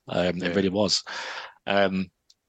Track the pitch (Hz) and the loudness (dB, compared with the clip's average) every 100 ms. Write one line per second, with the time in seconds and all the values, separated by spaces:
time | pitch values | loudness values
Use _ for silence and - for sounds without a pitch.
0 | - - 87 87 92 95 95 101 95 - | -4 0 0 0 0 2 2 2 2 0
1 | - - - - - - - 101 98 95 | -4 -10 -10 -12 -14 -12 0 2 2 0
2 | 90 _ _ _ | -4 _ _ _